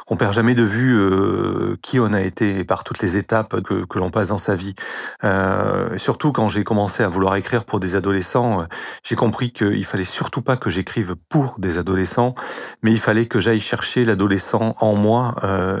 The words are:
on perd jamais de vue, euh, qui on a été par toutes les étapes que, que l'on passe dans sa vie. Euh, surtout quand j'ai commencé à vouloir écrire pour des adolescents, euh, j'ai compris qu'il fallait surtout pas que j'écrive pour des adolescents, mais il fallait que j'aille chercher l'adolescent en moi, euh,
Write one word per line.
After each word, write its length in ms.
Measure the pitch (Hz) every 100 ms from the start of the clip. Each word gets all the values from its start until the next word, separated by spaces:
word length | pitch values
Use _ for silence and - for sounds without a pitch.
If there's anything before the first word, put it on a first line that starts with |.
| -
on 80 | 98
perd 160 | 107
jamais 240 | 104 113 120
de 80 |
vue, 320 | 110 107 131 117
euh, 800 | 98 95 98 95 98 98 98 -
qui 200 | - 131
on 120 | 110
a 100 | 104
été 420 | 95 - 107 98
par 180 | 90 95
toutes 180 | - -
les 140 | 95 95
étapes 440 | 95 110 107 101
que, 220 | 95 95
que 140 | 95 107
l'on 100 | 90
passe 200 | 110 95
dans 80 | 101
sa 180 | - 95
vie. 180 | 98 92 - - - -
Euh, 760 | 107 95 95 98 101 95 90 -
surtout 360 | - 117 151
quand 160 | 131 110
j'ai 160 | 104
commencé 400 | 98 107 101 -
à 40 | 104
vouloir 280 | 90 95 98
écrire 280 | - 120
pour 140 | 104 104
des 160 | 92
adolescents, 680 | 95 92 98 92 131 123 98
euh, 20 | 80 - - -
j'ai 100 | -
compris 380 | 117 123 - 123
qu'il 320 | - 101 104
fallait 200 | 98 101
surtout 380 | 90 - - -
pas 140 | 120 127
que 140 | 101
j'écrive 440 | 87 90 - 90 87 -
pour 260 | 156 131 -
des 180 | 95 85
adolescents, 560 | 85 95 92 - 123 127 - - - -
mais 80 | 110
il 80 | 113
fallait 280 | 113 110 117
que 140 | 113
j'aille 200 | 95 113
chercher 440 | - - - 131
l'adolescent 720 | 113 98 101 98 - 107 113 -
en 160 | 110 104
moi, 400 | 104 117 123 117
euh, 360 | 98 95 92 98